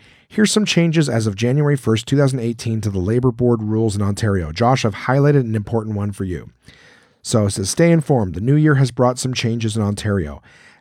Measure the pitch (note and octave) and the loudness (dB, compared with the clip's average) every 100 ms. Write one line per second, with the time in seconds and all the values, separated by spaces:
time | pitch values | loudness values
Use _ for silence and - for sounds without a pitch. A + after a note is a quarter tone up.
0 | _ _ _ - G#3 G#3+ G#3 - E3+ D#3+ | _ _ _ 0 2 2 2 2 2 2
1 | C#3+ A#2 A2 G2 A#2+ C#3 D3 C#3 - A2 | 0 0 -2 -2 0 2 2 0 0 0
2 | - C#3 C3+ C3 A#2 A2+ A2+ A2 G#2 F#2+ | 0 2 2 0 -4 -4 -4 -4 -2 -2
3 | F2+ A#2+ B2+ A#2 B2 A#2 G#2+ A2 A2+ G2+ | 0 2 0 2 0 2 0 0 0 0
4 | G2+ G2+ A2 G2 D#2 E2 A#2 C3 A2+ G2 | -2 -2 0 0 -4 0 2 2 0 -4
5 | - C3+ C#3+ D3 A#2 A2 G2+ A2+ G#2+ G2+ | -2 2 4 2 0 -4 -2 -4 -2 -4
6 | G#2 G2 F#2+ E2 - _ - - - _ | -4 -6 -6 -6 -10 _ -20 -20 -20 _
7 | _ _ - A#2 G2+ G2+ G2 - E3+ E3 | _ _ -2 0 0 -2 -4 2 4 4
8 | - C3 F#2+ E2 A2+ D3 D#3 C3+ C3 A#2+ | 2 0 0 -4 0 2 4 2 2 2
9 | B2 B2+ B2+ B2 A#2 A#2 A2+ A2 G#2 G2+ | 0 0 -6 -4 -4 -2 -2 -2 -2 -2
10 | G#2+ G2 D2 C#2+ - - - _ | -2 -2 -4 -10 -18 -20 -20 _